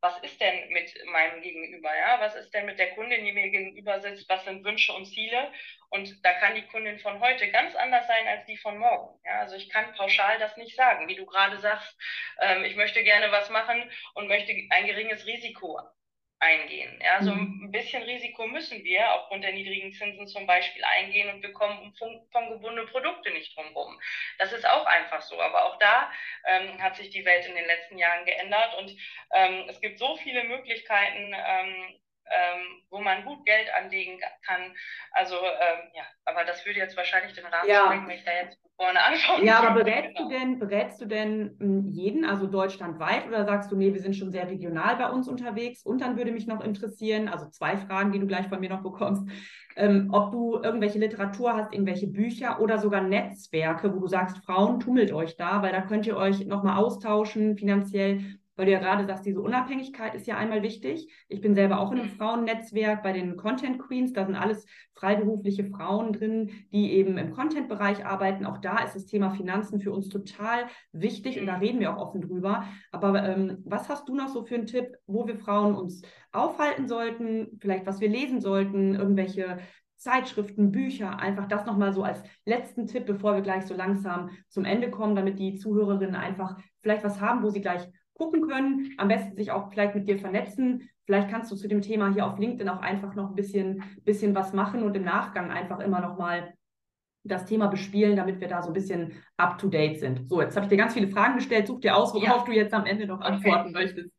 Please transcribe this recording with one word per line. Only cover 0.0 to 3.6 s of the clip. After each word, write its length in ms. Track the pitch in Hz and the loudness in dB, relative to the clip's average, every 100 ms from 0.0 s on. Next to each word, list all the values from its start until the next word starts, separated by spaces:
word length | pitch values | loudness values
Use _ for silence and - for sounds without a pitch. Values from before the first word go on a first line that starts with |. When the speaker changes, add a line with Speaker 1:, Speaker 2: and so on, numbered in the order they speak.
Speaker 1:
was 200 | 180 233 | 0 -2
ist 180 | 190 - | -12 -2
denn 300 | 202 180 165 | 0 0 -4
mit 240 | 175 170 - - | -6 -6 -14 -4
meinem 340 | 170 160 165 | 0 0 -2
Gegenüber, 480 | 175 165 160 165 156 156 | -12 -12 -14 -8 -4 0
ja? 240 | 185 240 | 2 4
Was 140 | 214 | 2
ist 180 | 214 - | -4 -6
denn 140 | 208 202 | -6 -6
mit 120 | 190 | -2
der 120 | 180 | -2
Kundin, 340 | 185 233 247 | -2 -2 -2
die 80 | 208 | -2
mir 160 | 202 190 | -2 0
gegenüber 540 | 190 | -2